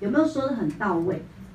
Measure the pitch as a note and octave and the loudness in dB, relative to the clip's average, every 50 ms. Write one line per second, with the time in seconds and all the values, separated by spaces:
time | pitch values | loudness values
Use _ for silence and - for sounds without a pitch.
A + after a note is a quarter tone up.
0 | G3+ G#3 C4 D#4 D#4+ - - C4+ C4 C#4 B3 A3+ E3 D3+ - - G#3 G3 E3+ E3 | -2 2 4 4 4 4 2 0 0 0 0 0 -2 -2 -2 -2 -2 0 0 2
1 | E3+ F#3 D#3 - - - - - - - | 0 0 -2 -4 -6 -12 -16 -18 -18 -10